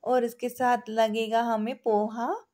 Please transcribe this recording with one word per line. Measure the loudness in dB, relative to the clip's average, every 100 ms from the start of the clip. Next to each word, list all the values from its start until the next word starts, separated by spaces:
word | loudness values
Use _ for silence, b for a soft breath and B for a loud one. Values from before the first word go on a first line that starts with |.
और | 2 0 0
इसके | -4 -8
साथ | -2 0 0 -2
लगेगा | 0 2 2 0 0
हमें | 0 0 -2 -4
पोहा। | 0 2 2 -2 -4 -4 -8